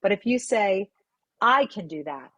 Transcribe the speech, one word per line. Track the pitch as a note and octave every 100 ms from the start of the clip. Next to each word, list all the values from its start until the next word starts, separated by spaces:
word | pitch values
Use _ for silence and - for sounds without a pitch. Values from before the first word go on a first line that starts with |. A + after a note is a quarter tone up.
But | G3
if | G3 -
you | B3
say, | - A3+ G#3 F#3+ G3 _ _ _ _ _
I | A3+ C4 C#4+
can | - E3+
do | D#3
that | D3 C#3 B2+